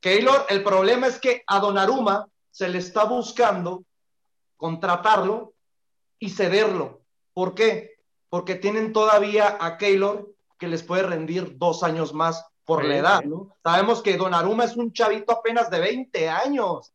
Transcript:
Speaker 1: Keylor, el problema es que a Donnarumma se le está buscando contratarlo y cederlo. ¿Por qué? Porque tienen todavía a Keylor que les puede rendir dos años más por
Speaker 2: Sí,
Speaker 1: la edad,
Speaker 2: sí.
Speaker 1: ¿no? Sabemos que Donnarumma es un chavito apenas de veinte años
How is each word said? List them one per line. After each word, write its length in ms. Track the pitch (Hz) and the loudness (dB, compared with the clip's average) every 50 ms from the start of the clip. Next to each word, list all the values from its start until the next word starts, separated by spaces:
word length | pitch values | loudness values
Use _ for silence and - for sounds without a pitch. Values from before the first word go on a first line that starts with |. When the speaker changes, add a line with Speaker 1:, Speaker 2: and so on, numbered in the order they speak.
Speaker 1:
Keylor, 440 | - 185 190 208 240 262 269 277 - - | 2 2 2 4 4 4 4 4 2 2
el 140 | 202 196 196 | -2 0 2
problema 440 | 208 196 190 190 202 240 247 262 254 | 2 2 4 4 4 2 2 2 -2
es 120 | - - | -2 0
que 240 | - 170 165 - - - | 0 0 0 0 -2 -2
a 120 | 196 196 | 0 0
Donnarumma 680 | 196 202 196 196 190 196 262 269 233 208 196 208 214 _ _ _ _ _ | 2 2 0 2 2 2 2 0 0 0 0 -2 -4 _ _ _ _ _
se 160 | _ - 190 180 | _ -6 -6 -4
le 100 | 180 180 | -4 -4
está 240 | 180 - - 220 214 | -6 -4 0 0 0
buscando 760 | 214 247 247 233 - - - 240 220 196 185 175 170 185 185 185 _ _ _ _ _ _ _ _ _ _ _ _ _ _ _ | 2 0 -4 -4 -6 0 2 2 2 2 0 -4 -6 -8 -10 -14 _ _ _ _ _ _ _ _ _ _ _ _ _ _ _
contratarlo 960 | - 165 165 160 190 180 175 - - 214 220 202 180 190 214 233 233 - _ _ _ _ _ _ _ _ _ _ _ _ _ _ | -6 -6 -6 -4 -2 -2 -2 0 2 2 2 4 2 0 -2 -4 -6 -14 _ _ _ _ _ _ _ _ _ _ _ _ _ _
y 100 | 220 196 | -12 -12
cederlo. 720 | - - 202 170 185 202 220 214 190 170 147 127 - - _ _ _ _ _ _ _ | -2 -2 0 2 2 2 2 2 0 -2 -6 -8 -10 -18 _ _ _ _ _ _ _
¿Por 200 | 180 185 180 185 | -4 -4 -4 0
qué? 360 | 190 220 220 214 - - - - _ _ _ _ _ _ _ | 2 2 2 2 0 -8 -14 -20 _ _ _ _ _ _ _
Porque 260 | - 175 - - 185 | -6 -6 -4 -4 -8
tienen 380 | 185 - 202 214 220 220 220 220 | -4 -4 -2 -2 -2 -4 0 0
todavía 640 | 214 214 214 214 208 202 202 208 214 208 208 208 208 | 2 4 6 6 4 4 2 2 2 2 2 2 0
a 180 | 170 170 165 - | -6 -6 -4 -2
Keylor 540 | 208 202 196 190 196 202 208 202 - - - _ _ _ _ _ | 0 2 2 2 2 0 -2 -4 -10 -14 -20 _ _ _ _ _
que 100 | 175 170 | -8 -6
les 160 | 165 160 - | -6 -6 -6
puede 200 | - 175 185 190 | -2 -2 0 0
rendir 540 | 180 175 160 160 160 170 - 170 151 135 - | 0 -2 -4 -6 -4 -6 -6 -6 -8 -8 -2
dos 260 | 175 175 160 - 185 | -2 -2 0 0 -2
años 300 | 165 160 165 160 143 143 | -2 -2 -2 -4 -6 -2
más 320 | 151 160 165 160 - - _ _ _ _ | -2 -2 -2 -2 -4 -12 _ _ _ _
por 160 | - 160 151 | -2 -2 0
Speaker 2:
Sí, 60 | 139 151 | 0 0
Speaker 1:
la 100 | 143 139 | 0 2
edad, 240 | 147 175 202 180 | 4 4 2 2
Speaker 2:
sí. 60 | 143 147 | 0 -4
Speaker 1:
¿no? 260 | 156 175 196 - _ _ _ | -8 -10 -12 -14 _ _ _
Sabemos 380 | 165 170 180 202 220 233 226 | 0 2 2 4 2 0 0
que 160 | - 208 190 165 | 0 0 0 0
Donnarumma 460 | 190 185 175 170 170 190 220 226 240 | 0 0 0 0 0 0 0 0 0
es 120 | 226 233 | -2 -2
un 160 | 233 240 226 | -4 -6 -6
chavito 400 | 226 - 233 214 196 - - - 233 | -2 0 0 0 0 -2 0 -2 -2
apenas 360 | 226 - 226 233 240 233 - | 0 0 -2 0 0 0 0
de 100 | 185 170 | 0 -2
veinte 500 | 170 202 240 254 262 _ _ 190 160 160 | 0 0 -2 -4 -8 _ _ -4 -2 -2
años 640 | 160 180 233 277 285 269 220 185 170 131 - _ | -2 -2 -2 -2 -2 -2 -2 -2 -4 -6 -8 _